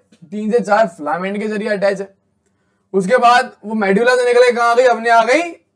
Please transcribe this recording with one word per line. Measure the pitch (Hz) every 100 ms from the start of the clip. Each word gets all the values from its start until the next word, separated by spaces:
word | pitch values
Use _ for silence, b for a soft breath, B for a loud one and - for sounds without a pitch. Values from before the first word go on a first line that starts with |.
| _ _ 151
तीन | 208 214
से | 240
चार | 202 208 202
filament | - 143 160 190 208
के | 214
जरिए | 214 220
attach | 202 196 190
है। | 196 _ _ _ _ _ _ _ _
उसके | 190 185 247
बाद | 233 247 240 -
वो | 208
medulla | 220 196 196 240 247
से | 247
निकले | 240 247
कहाँ | 233 233
आ |
गई, | 233
अपने | 254 233 233
आ | 233
गई | 226 285 339 339 _